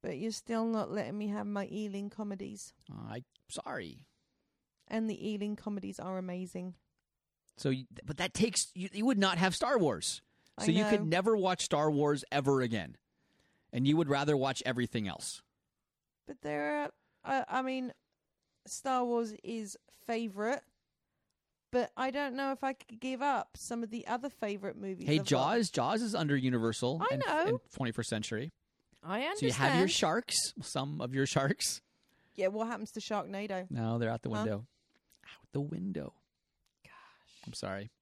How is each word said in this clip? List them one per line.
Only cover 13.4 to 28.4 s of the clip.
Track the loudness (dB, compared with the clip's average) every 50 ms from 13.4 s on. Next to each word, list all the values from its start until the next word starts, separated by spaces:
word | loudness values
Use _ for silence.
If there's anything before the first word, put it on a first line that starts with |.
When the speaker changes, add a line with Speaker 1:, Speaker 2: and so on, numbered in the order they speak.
| _ _ _ _ _ _ -2
Speaker 2:
And | 2 4
you | 4 6 4
would | 4 4
rather | 2 2 4 2 2 2
watch | 2 0 0 -2 -2
everything | -2 0 0 0 0 0 -2 -2 -2
else. | -6 -6 -8 -10 -10 -12 _ _ _ _ _ _ _ _ _ _ _ _ _ _ _ _ _ -14
Speaker 1:
But | -14 -10 -6
there | -4 -4 -2 -2 -2 -2 -2
are, | -2 -4 -8 _ _ _ _ _ _
uh, | -2 -2 -2 -2 -2
I | -2 -2
mean, | -2 -2 -4 -4 -6 -6 -10 _ _ _ _ _ _ _ _ _ _ _ _ _ _ -14
Star | -14 -8 -2 0 0 2 2
Wars | 2 2 0 0 -2 -4 -10 _
is | -6 -6 -6 -6 -8 -10 -14 _ _ -20 -20 -6 -4
favorite, | -2 -2 -2 -4 -4 -2 0 0 0 -2 -4 _ _ _ _ _ _ _ _ _ _ _ _ _ _ _ _ _ _ _ _ _
but | 0 2 2 2 _ -2
I | -2 -2
don't | 0 0 -2 -2 -2
know | -2 -2 -2 -2
if | -2 -2
I | -4
could | -4 -4 -10 _ -18 -8
give | -4 -4 -4 0
up | 2 2 2 2 0 _ _ -14
some | -8 -6 -4 -4 -4
of | -4
the | -6 -8 -4 -2
other | -4 -2 -2 -6
favorite | -6 _ -4 -4 -4 -4 -6 -8 -8 -6
movies | -6 -8 -6 -6 -2 2
Speaker 2:
Hey, | 2
Speaker 1:
I've | 2
got. | 4 4
Speaker 2:
Jaws, | 4 4 4 4 4 4 2 2
Jaws | 2 2 2 2 2 0
is | 0 0 0
under | 0 2 2 2 4
Universal | 4 4 2 4 4 2 2 2 0 0 0 2
Speaker 1:
I | 0 0 2
Speaker 2:
and, | 2 2 2
Speaker 1:
know. | 2 2 2 2
Speaker 2:
and | 0 0 _ _ -6
twenty-first | -2 -2 -2 0 -2 -2 -2
Century. | -2 -2 -2 -2 -4 -4